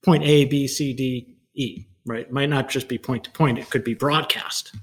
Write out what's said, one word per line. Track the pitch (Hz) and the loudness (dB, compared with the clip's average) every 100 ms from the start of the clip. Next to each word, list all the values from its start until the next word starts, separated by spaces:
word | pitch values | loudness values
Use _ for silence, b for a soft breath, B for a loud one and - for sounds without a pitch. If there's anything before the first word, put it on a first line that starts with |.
Point | - 156 | 4 4
A, | 147 147 | 6 6
B, | 131 143 139 | 6 2 -2
C, | - 143 | -2 -4
D, | 123 131 127 - _ _ | -2 -4 -4 -8 _ _
E, | - 120 95 98 _ | -6 -6 -6 -18 _
right? | - 113 123 | -10 -8 -6
It | |
might | 131 143 | -2 0
not | 143 131 | 0 -2
just | 131 - | -4 -4
be | 120 | -6
point | - 123 | -4 -6
to | - | -4
point. | - 147 120 | 0 2 2
It | - | -2
could | 127 | -4
be | 120 | -2
broadcast, | 110 143 151 151 - - - - 104 | -2 0 0 0 -4 -4 -8 -10 -14